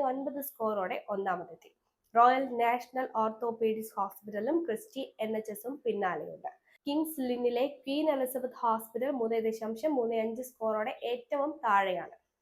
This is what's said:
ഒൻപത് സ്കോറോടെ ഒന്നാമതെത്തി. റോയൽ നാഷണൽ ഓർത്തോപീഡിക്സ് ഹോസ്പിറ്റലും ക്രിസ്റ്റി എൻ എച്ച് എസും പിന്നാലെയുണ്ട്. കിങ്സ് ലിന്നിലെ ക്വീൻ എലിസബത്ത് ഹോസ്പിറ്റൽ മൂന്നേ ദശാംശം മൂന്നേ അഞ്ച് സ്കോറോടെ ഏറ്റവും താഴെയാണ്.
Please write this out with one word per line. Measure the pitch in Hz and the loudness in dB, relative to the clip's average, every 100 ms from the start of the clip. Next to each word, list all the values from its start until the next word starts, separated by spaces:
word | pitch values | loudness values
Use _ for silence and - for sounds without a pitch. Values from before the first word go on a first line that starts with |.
| 262 | 0
ഒൻപത് | 262 277 277 | 0 -4 -6
സ്കോറോടെ | 269 - 220 208 185 254 - | -10 -4 -2 0 -2 -4 -4
ഒന്നാമതെത്തി. | 196 196 180 165 165 - _ _ _ _ 226 | -4 -2 -2 -6 -16 -20 _ _ _ _ 8
റോയൽ | 247 262 262 233 | 8 8 0 2
നാഷണൽ | 233 240 - 262 262 220 | 2 0 -4 -4 -2 0
ഓർത്തോപീഡിക്സ് | 220 220 233 226 220 220 220 208 | 0 0 -4 0 0 0 -4 -4
ഹോസ്പിറ്റലും | 196 - 208 208 233 330 254 | -4 -4 -8 -4 0 0 0
ക്രിസ്റ്റി | 220 - 269 262 - | -4 -6 -10 -10 -6
എൻ | 220 220 | -4 -2
എച്ച് | 220 | -4
എസും | 208 262 285 | -8 -10 -4
പിന്നാലെയുണ്ട്. | 226 202 185 160 170 165 - - _ _ 285 | -2 0 0 -2 -8 -10 -12 -14 _ _ -2
കിങ്സ് | 294 311 - | 0 -2 -2
ലിന്നിലെ | 247 247 240 240 285 | -2 2 2 2 0
ക്വീൻ | - 269 285 311 | -2 -4 0 2
എലിസബത്ത് | 269 254 254 254 - | 2 0 -2 -6 -2
ഹോസ്പിറ്റൽ | 233 226 226 233 269 | 0 0 -2 -4 -2
മൂന്നേ | 269 226 226 | 0 0 2
ദശാംശം | 220 220 220 226 311 | 0 -2 -6 -2 0
മൂന്നേ | 262 226 226 | 2 2 0
അഞ്ച് | 220 226 | 0 -4
സ്കോറോടെ | 247 - 220 214 214 - | -10 -4 -2 0 -2 -4
ഏറ്റവും | 233 247 - 285 294 294 | -4 -4 -2 -2 0 0
താഴെയാണ്. | 226 202 190 175 - - _ _ | 4 6 4 0 -6 -14 _ _